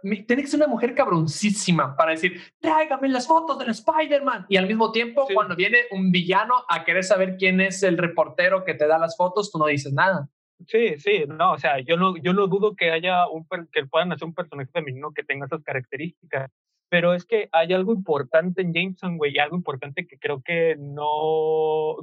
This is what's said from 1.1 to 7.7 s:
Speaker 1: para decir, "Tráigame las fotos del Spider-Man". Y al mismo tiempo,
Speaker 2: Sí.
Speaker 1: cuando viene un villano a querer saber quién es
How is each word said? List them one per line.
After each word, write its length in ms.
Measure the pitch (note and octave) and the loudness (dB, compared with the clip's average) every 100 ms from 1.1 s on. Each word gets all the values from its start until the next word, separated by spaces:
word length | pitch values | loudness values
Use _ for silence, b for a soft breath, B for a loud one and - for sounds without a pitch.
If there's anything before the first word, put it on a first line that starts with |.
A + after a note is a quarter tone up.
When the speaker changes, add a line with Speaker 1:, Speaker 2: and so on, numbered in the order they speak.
| E3+ D#3+ - G#3 G3 - E3 C3+ - | 2 0 0 -2 0 0 0 0 0
Speaker 1:
para 140 | D#3+ | 0
decir, 300 | D#3+ F3+ - B _ | 2 -2 -2 B _
"Tráigame 480 | D#4+ D#4 D#4 C4+ C4+ | 0 2 0 0 0
las 180 | B3+ B3 | 0 4
fotos 320 | E4 D#4+ B3+ | 2 2 -4
del 120 | A#3+ | -4
Spider-Man". 760 | A3 - D#4 D#4 C#4+ C4+ A3+ F#3 | -4 0 0 2 0 0 -4 0
Y 80 | F#3 | 2
al 80 | F#3+ | 2
mismo 260 | A3 A3 | 2 0
tiempo, 320 | A3 A#3 A#3 C4+ | 0 -2 0 0
Speaker 2:
Sí. 80 | |
Speaker 1:
cuando 220 | G3 G3+ E3+ | 2 0 0
viene 220 | G3 A#3+ A#3+ | 2 2 2
un 180 | G3 F#3+ | 0 2
villano 420 | F3+ E3+ F#3 A3 B3 - | 2 2 2 2 0 0
a 160 | E3 | -4
querer 200 | E3 F3 | 0 0
saber 320 | F#3 F#3+ F#3 F#3 | 2 2 2 0
quién 220 | F#3+ F#3 | 2 4
es 220 | F#3+ | 2